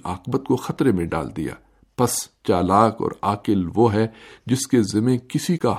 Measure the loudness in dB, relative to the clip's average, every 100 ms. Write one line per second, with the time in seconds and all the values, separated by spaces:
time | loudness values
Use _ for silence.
0 | -6 -8 -4 -4 -2 -2 -2 0 0 0
1 | -2 -4 -6 -8 -8 -10 _ _ _ -2
2 | -2 -2 -10 _ -2 0 4 4 4 2
3 | -6 -4 -4 -4 -2 -2 0 2 2 2
4 | -2 -6 -20 -16 -4 -2 2 2 2 0
5 | 0 0 -2 -4 -2 0 0